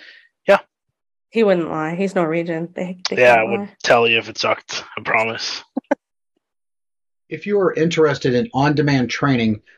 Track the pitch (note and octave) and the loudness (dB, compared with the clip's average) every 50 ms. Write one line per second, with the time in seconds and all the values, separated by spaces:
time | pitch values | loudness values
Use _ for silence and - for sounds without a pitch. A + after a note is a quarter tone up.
0 | - - - - _ _ _ _ _ - G3 F#3 - _ _ _ _ _ _ _ | -20 -20 -20 -20 _ _ _ _ _ 2 2 2 2 _ _ _ _ _ _ _
1 | _ _ _ _ _ _ - A3+ A3+ G3+ F#3+ F3 E3 D#3+ E3 D#3+ D#3 D#3 E3+ E3+ | _ _ _ _ _ _ 0 2 2 4 2 2 0 -4 -4 -6 -6 -6 -4 -4
2 | G3 G3 F#3+ F#3+ E3+ D#3 D#3+ E3+ E3+ E3+ E3 D#3+ E3+ E3+ - - F#3 F3+ F#3 - | -4 -2 0 0 0 0 0 -2 -4 -4 -4 -6 -6 -8 -8 -8 -10 -10 -10 -10
3 | - - - - B2+ B2 A#2+ A2+ A2 A2+ A#2 G#2+ G2+ G2+ - _ - - B2+ A#2+ | -8 -6 0 2 4 6 6 4 2 0 -2 -4 -6 -8 -12 _ 0 2 2 2
4 | A#2 A#2 A#2 A2+ G#2+ A2 G#2+ - - A#2 G#2+ - - - - - - - - - | 4 2 0 0 -2 -4 -8 -6 -4 -4 -4 -4 -6 -12 -12 -12 -12 -12 -14 -12
5 | G#2 - - A2+ A2 A2+ A2+ A#2 - - - - - _ - - - - - _ | -8 -4 -2 -2 -2 -2 -6 -8 -8 -10 -10 -12 -12 _ -10 -10 -10 -12 -18 _
6 | _ _ _ _ _ _ _ _ _ _ _ _ _ _ _ _ _ _ _ _ | _ _ _ _ _ _ _ _ _ _ _ _ _ _ _ _ _ _ _ _
7 | _ _ _ _ _ - D#3+ D#3 - G3+ G#3 G3+ F#3+ E3+ - D#3 D#3 F3 E3 D#3+ | _ _ _ _ _ -14 -14 -12 -6 -2 -2 0 0 0 0 2 0 0 2 2
8 | D#3 D3+ C#3 - - C#3 B2 B2 A#2 A#2 - B2+ C#3 D3+ D3+ C#3 D3+ C#3+ C#3 C3+ | 2 2 2 0 0 0 0 0 0 0 0 2 2 2 2 2 2 2 2 2
9 | B2 A#2+ - - - C#3 C3+ A#2+ A2+ A2+ G#2+ G#2 _ _ _ | 0 0 -4 -2 0 0 2 2 2 0 0 -2 _ _ _